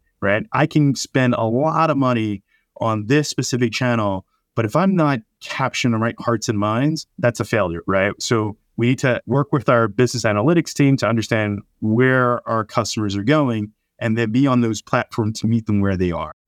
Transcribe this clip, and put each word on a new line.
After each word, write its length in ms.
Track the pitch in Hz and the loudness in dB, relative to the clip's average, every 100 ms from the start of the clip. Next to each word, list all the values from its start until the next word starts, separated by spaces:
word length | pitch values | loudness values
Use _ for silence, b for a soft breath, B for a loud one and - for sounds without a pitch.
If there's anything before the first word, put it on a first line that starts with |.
| _ _ | _ _
right? 240 | 98 107 107 | -2 -2 -2
I 160 | 127 151 | -2 0
can 280 | 156 143 127 | 2 2 0
spend 380 | - 139 127 | -2 0 0
a 120 | 113 113 | 0 0
lot 440 | 120 160 160 160 | 0 0 0 0
of 80 | 139 | 0
money 460 | 127 120 110 98 _ _ _ - | 0 0 -2 -6 _ _ _ -6
on 300 | 113 110 104 | -4 -2 0
this 200 | 147 143 | 0 0
specific 460 | - 123 123 120 | -4 -4 -2 -2
channel, 520 | - 127 117 104 95 - _ _ - | -2 -2 0 -2 -4 -8 _ _ -4
but 100 | 110 | -2
if 100 | 151 | 0
I'm 200 | 190 185 | 2 2
not 240 | 151 127 - _ | 2 0 -4 _
capturing 520 | - - 127 - 123 | -12 -6 -4 -2 0
the 40 | 110 | 0
right 180 | 117 113 | -2 -4
hearts 280 | - 113 - | -4 -2 -2
and 120 | 104 | -2
minds, 480 | 104 113 147 156 - - | 0 0 0 -2 -8 -2
that's 220 | 123 - | -2 -2
a 60 | 110 | -2
failure, 360 | 113 90 85 - | 0 0 -4 -2
right? 260 | 95 98 - | 0 0 -2
So 340 | - 117 107 - _ - | -2 -2 -2 -8 _ -2
we 100 | 120 | 0
need 120 | 131 | 0
to 220 | 135 113 - | 0 -2 0
work 260 | 139 139 | 0 0
with 180 | 143 123 | -2 2
our 180 | 120 113 | 2 2
business 360 | 101 123 113 | 2 0 0
analytics 500 | 107 104 131 170 - | 0 2 2 2 0
team 220 | - 139 135 | 2 2 4
to 100 | 104 | 2
understand 540 | 117 104 113 104 101 - - | 0 0 0 -2 -4 -10 -6
where 640 | 107 113 131 131 123 117 113 | 0 2 4 4 2 0 -2
our 160 | 113 | -4
customers 520 | 104 - 107 113 104 101 | -2 -2 -2 -2 -4 -2
are 80 | |
going 480 | 104 156 135 110 104 - _ - | 0 2 2 -2 -6 -12 _ -6
and 180 | 120 113 | -2 0
then 140 | 113 | 0
be 160 | 123 139 | 2 2
on 140 | 123 | 2
those 200 | 117 107 | 0 -2
platforms 580 | - 127 - - 107 110 | -4 -4 -2 -4 -4 -2
to 80 | 113 | -2
meet 180 | 117 110 | 0 0
them 140 | 104 | 0
where 160 | 98 92 | 0 0
they 160 | 90 | 0
are. 220 | 82 78 - | -2 -8 -10